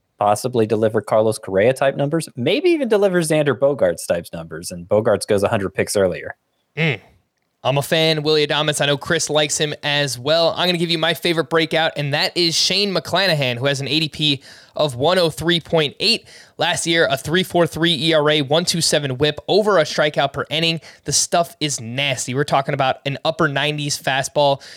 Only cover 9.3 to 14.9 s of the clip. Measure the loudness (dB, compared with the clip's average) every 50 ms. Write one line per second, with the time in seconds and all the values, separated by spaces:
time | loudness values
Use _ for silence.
9.3 | 0 0 0 0 -2 -2 -4 -4 -4 -6 -4 -2 -2 -2 -2 -2 -4 -6 -2 0
10.3 | 2 2 2 2 0 0 0 0 0 0 -2 -2 -2 0 0 -2 -2 0 0 0
11.3 | 0 0 0 0 0 0 0 2 0 0 0 0 -2 -2 -4 -2 -2 -2 -2 -2
12.3 | 0 0 0 0 0 0 0 0 0 0 0 0 -2 -2 -2 -2 0 0 2 2
13.3 | 2 0 0 -2 -2 0 0 -2 -2 -2 -2 -2 -2 0 -2 -2 -4 -2 0 0
14.3 | 0 -2 -4 -12 -20 -20 -20 _ -4 -2 -2 -2